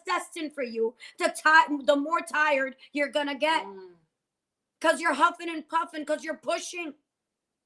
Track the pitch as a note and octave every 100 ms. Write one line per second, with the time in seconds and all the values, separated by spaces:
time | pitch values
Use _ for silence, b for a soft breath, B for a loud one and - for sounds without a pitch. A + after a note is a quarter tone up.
0 | - F4+ F4 F4 D#4 C#4+ A#3+ A3+ A3+ -
1 | B B F4 - D4+ D#4 E4 D4 C4 C#4+
2 | C#4+ E4+ E4 C#4+ D4+ C#4 C4+ B3+ b D4
3 | C#4+ D4 C#4+ C#4 D4 D#4+ G3 F#3+ F#3 F3
4 | _ _ _ _ _ _ _ - D#4 C#4+
5 | E4 C#4 E4+ F4 E4+ E4 - E4 E4+ D#4
6 | D4 D4+ D#4+ D4+ A#3+ E4+ - F4+ E4 -
7 | _ _ _ _ _ _